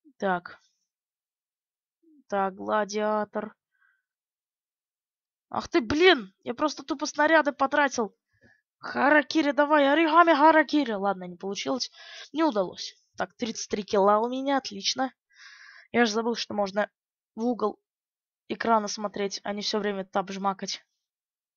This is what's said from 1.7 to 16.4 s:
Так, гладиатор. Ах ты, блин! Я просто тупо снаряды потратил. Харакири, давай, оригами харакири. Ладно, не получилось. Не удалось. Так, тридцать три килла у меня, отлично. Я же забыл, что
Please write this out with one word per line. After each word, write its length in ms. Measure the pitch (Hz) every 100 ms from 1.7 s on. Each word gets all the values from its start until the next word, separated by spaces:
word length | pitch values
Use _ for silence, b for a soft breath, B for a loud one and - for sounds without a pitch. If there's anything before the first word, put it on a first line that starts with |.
| _ _ _ 330 294 _
Так, 280 | 202 190 196
гладиатор. 1000 | 202 214 202 214 214 214 208 214 214 - _ _ _ _ _ _ _ _ _ _ _ _ _ _ _ _ _ _ _
Ах 200 | 226 -
ты, 120 | 339
блин! 520 | 214 302 370 285 190 _
Я 100 | -
просто 300 | 240 294 -
тупо 220 | - 294 302
снаряды 460 | - 302 320 285
потратил. 600 | 269 269 294 277 - 214 - _ b b b _ _
Харакири, 720 | - - 262 302 277 311 285
давай, 400 | 262 294 302 277
оригами 440 | 302 320 330 339 277
харакири. 560 | 311 311 302 302 233
Ладно, 320 | 202 202 190
не 140 | 180 175
получилось. 520 | 196 202 269 254 - B B B B
Не 100 | 285
удалось. 520 | 320 208 175 - - - _ -
Так, 180 | 185 -
тридцать 340 | 226 220 -
три 140 | 214
килла 360 | 202 208 202 208
у 100 | 240
меня, 280 | 262 269 277
отлично. 560 | - 196 - 254 262 - _ B B B B B B
Я 140 | 226 233
же 60 |
забыл, 240 | 214 226
что 180 | 226